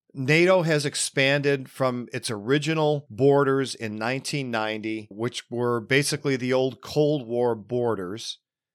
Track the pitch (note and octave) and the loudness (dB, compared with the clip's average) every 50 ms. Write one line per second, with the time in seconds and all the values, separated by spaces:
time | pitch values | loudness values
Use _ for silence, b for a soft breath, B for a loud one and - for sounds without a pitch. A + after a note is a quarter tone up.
0 | _ _ - C#3 C3 B2+ D#3 E3 F3 F3+ F#3+ F#3 D#3+ E3 D#3 D3+ C#3 C#3 - - | _ _ -10 -4 0 2 4 4 6 6 4 4 4 2 2 0 0 -2 -4 -4
1 | - - - C#3+ C3+ C3+ C#3+ D3 C#3 C#3+ C#3+ C3+ C3 - - - C3+ B2+ B2 B2 | -6 -2 0 2 2 2 2 2 2 0 0 0 -4 -8 -4 -2 -2 0 0 -2
2 | A#2+ - - B2 - - A2+ G#2 G2+ A#2+ C#3 D3+ C#3 D3+ D#3+ D#3+ D3+ D3+ D3+ C#3+ | -6 -8 -8 -8 -6 -6 -6 -4 0 0 0 0 0 0 0 0 0 0 0 -2
3 | C#3+ - A2+ G2+ C3+ C#3+ C#3 C#3+ C#3+ C3+ C3+ C3+ C3+ A#2 - - A#2 G#2+ G#2 G#2+ | -4 -8 -2 4 6 6 6 6 4 4 2 2 0 -2 -6 -8 -8 -6 -6 -4
4 | A2 A#2+ C3 C3+ C3 - D#3 C#3+ C3 B2 A#2 A2 A2 G#2+ A2 A2 G#2 A2 A2 A2 | -4 -4 -4 -4 -4 -6 -6 -4 -4 -2 -2 -2 -2 -2 -4 -4 -4 -6 -6 -6
5 | G#2 - G2 G#2 A2+ B2 - - - _ A#2+ A#2 A#2+ A#2+ A#2+ A#2 G#2+ - C3 C#3+ | -8 -12 -8 -6 -6 -6 -6 -8 -10 _ -4 -2 0 0 0 -2 0 0 2 2
6 | C#3+ - D#3 C#3+ - C#3+ C3+ A#2 B2 B2+ B2+ C3 C3 C3 A#2 - - - - D3 | 2 0 -2 -4 -2 -2 -2 0 0 2 2 2 2 0 -2 -6 -12 -2 0 2
7 | D3+ D3 D3+ C#3+ A#2+ A2 A#2+ A#2+ B2 A#2+ A#2 G#2+ G2 - A#2+ B2 A#2+ A#2 G#2+ G2 | 2 2 2 0 -2 -4 -2 0 0 0 0 -2 -4 -4 -2 -2 0 0 -2 -2
8 | F2+ F2 G2+ A2+ - - - - _ _ _ _ _ _ | -4 -6 -8 -8 -10 -12 -12 -14 _ _ _ _ _ _